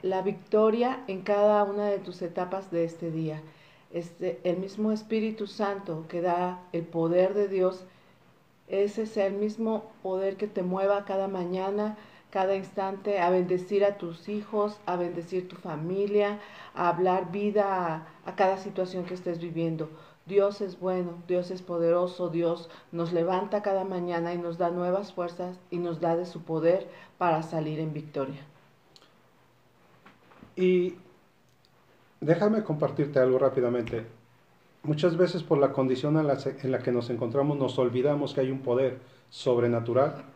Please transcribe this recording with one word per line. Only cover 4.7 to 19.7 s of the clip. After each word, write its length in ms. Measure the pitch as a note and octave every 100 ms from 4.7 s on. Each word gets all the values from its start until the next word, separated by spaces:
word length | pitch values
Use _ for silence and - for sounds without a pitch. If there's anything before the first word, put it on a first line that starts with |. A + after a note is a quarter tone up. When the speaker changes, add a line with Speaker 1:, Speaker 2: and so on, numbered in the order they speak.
| - G#3+
Speaker 1:
Espíritu 540 | G#3+ - A3 A3 A3 G3+
Santo 600 | - G3+ G3 G3 D#3+ D#3+
que 120 | F3
da 420 | F3+ F3 F3+ F3+ -
el 100 | E3+
poder 540 | E3 E3 E3 F3 F#3 G#3
de 120 | G3+
Dios, 360 | F#3+ F#3 F#3 - - _ _ _ _ _ _ -
ese 360 | G3 G3+ G#3 G#3+
sea 220 | G#3+ G3
el 60 |
mismo 580 | G3 G#3+ G#3+ A3 A3 - -
poder 360 | F#3+ F#3 G3 F#3+
que 100 | G#3
te 160 | G#3
mueva 400 | F3+ F#3 G3 G3+
cada 240 | G3+ G3 G3
mañana, 720 | F#3 F3 F#3 F#3+ G3+ G#3+ G#3+ - - _
cada 240 | G3 F#3+ G3
instante, 640 | F#3 - F#3+ G3 G#3 G3+
a 100 | F3
bendecir 540 | F#3 F3+ F3+ F3+ G3+
a 140 | G3+ G3+
tus 320 | E3+ E3 -
hijos, 500 | G#3 G#3 G#3+ G#3 G#3 -
a 100 | F3+
bendecir 540 | F3 F3 E3+ F#3 F3+
tu 80 | E3+
familia, 800 | F3+ D#3 E3 F#3+ G3+ G#3 G3+ G#3 - - -
a 140 | - F3
hablar 420 | D#3+ F#3 F#3 E3+
vida 640 | F#3+ G#3 G3+ G3 F#3+ F3
a, 140 | D#3+ - - -
a 100 | F#3
cada 220 | F#3+ F#3+
situación 460 | G3 F#3+ F3+ F#3
que 120 | F3+ F3+
estés 240 | F3+ E3+
viviendo. 500 | F3 D#3+ E3